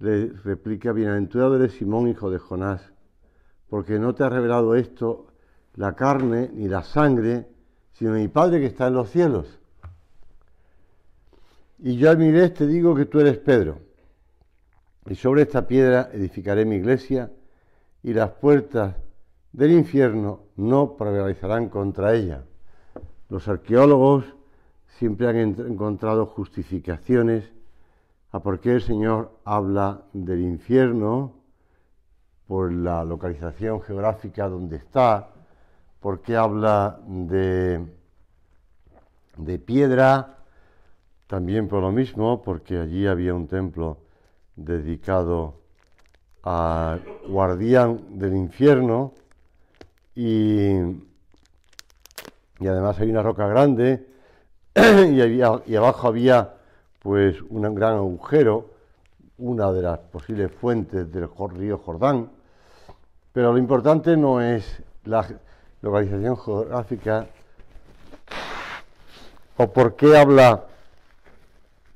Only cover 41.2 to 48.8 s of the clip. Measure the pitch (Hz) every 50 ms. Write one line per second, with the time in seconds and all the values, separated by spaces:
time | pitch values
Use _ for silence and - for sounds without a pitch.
41.2 | _ _ 101 95 90 90 101 110 107 92 101 98 92 95 101 123 131 - 95 104
42.2 | 107 113 123 - - 101 90 80 - - 90 87 82 78 82 95 101 98 92 85
43.2 | 90 90 87 90 82 78 95 95 95 85 - 80 82 80 76 - _ _ _ _
44.2 | _ _ _ _ _ _ _ - 80 82 87 82 73 82 82 - - 98 95 92
45.2 | 87 85 87 82 80 76 73 - _ _ _ _ _ _ _ _ _ _ _ _
46.2 | _ _ - _ - 92 87 85 82 82 82 82 82 80 80 - - - - -
47.2 | - - 95 95 95 90 90 90 107 117 127 127 120 117 117 107 - - 101 98
48.2 | 98 95 95 95 92 87 - - 135 147 143 127